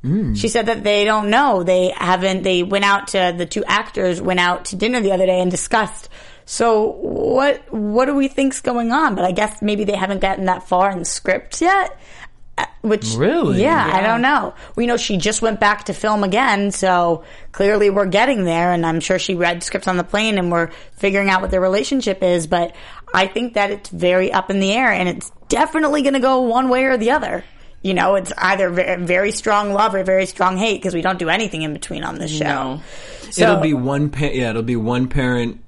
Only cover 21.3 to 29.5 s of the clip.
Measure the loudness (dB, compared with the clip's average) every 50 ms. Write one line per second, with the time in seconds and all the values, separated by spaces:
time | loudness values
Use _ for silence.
21.3 | 2 0 0 0 0 2 2 2 2 0 0 0 -2 -2 0 -2 -2 0 2 2
22.3 | 2 2 0 0 0 0 0 -2 -4 -14 -20 -18 -18 -20 -18 -2 0 0 0 2
23.3 | 0 -4 -4 -2 0 0 0 0 -2 -6 -10 -14 -8 0 2 2 4 4 2 2
24.3 | 0 0 0 0 0 0 2 2 2 2 2 2 2 2 0 -2 -2 -6 -10 -14
25.3 | -16 -20 -4 -4 0 0 0 0 2 0 0 2 2 2 2 2 0 2 2 2
26.3 | 2 2 2 2 2 2 2 2 2 2 2 2 2 2 2 2 0 0 0 -2
27.3 | -6 -8 -8 -10 -20 -20 -20 -20 -20 -6 -4 -2 0 2 2 2 2 2 0 -4
28.3 | -6 -2 0 0 2 2 0 0 0 0 0 0 -2 -4 -2 0 0 2 2 0
29.3 | -2 -4 -2 0